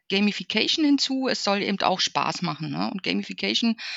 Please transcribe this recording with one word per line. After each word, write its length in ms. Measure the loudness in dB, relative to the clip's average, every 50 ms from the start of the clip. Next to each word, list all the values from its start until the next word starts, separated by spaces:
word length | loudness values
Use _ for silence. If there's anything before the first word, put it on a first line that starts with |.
| _ -2
Gamification 760 | 0 2 2 2 0 -2 -6 -2 0 0 0 0 2 2 4
hinzu. 440 | 4 4 4 4 0 -2 -2 0 -2
Es 140 | -2 0 0
soll 180 | 0 0 0
eben 180 | 0 -2 -2 2
auch 180 | 2 2 2 2
Spaß 420 | 0 0 0 0 0 0 -2 -2
machen, 300 | -2 -4 -4 -4 -6 -6
ne? 180 | -4 -2 -4 -4
Und 120 | -4 -6 -4
Gamification, 760 | -2 -2 -2 -2 -6 -8 -4 -2 -2 0 2 2 0 0 0 -4 -12 -10